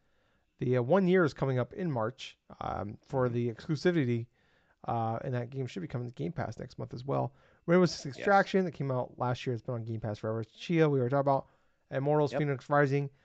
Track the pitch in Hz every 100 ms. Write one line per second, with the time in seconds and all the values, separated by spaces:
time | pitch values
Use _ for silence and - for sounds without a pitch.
0 | _ _ _ _ _ - 123 127 120 185
1 | 180 185 160 - 135 127 120 - 180 131
2 | 110 120 - - - - - - 101 -
3 | - 139 127 120 120 110 - 156 180 175
4 | 127 120 117 _ _ _ _ _ - 117
5 | 113 117 - 123 120 135 127 - 170 127
6 | 123 120 160 151 - 110 - - 117 -
7 | 135 135 131 - _ _ - 175 175 -
8 | 147 123 - 196 185 190 180 - 139 127
9 | 123 - 123 123 - 120 - 120 113 110
10 | 113 104 110 113 110 - - 170 156 139
11 | 123 139 139 135 - _ _ _ - 135
12 | 139 151 147 139 147 131 - 147 143 139
13 | 139 -